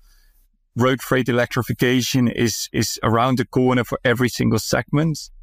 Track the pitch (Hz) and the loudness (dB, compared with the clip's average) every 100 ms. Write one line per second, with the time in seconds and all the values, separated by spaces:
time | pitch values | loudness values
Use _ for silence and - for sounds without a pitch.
0 | _ _ _ _ _ _ _ 113 127 131 | _ _ _ _ _ _ _ 0 0 0
1 | - 131 117 120 120 - - 117 127 127 | 0 0 2 0 0 -2 -4 0 2 2
2 | 117 131 120 - 117 - - - 113 - | 2 2 0 2 -2 -2 -6 -4 -4 -2
3 | 113 113 127 127 117 131 127 127 113 - | 0 2 2 0 0 0 2 2 0 -2
4 | 127 120 123 - 120 113 - 127 - 147 | 0 2 0 0 0 0 0 -4 -2 0
5 | 160 147 - - | 0 -4 -10 -20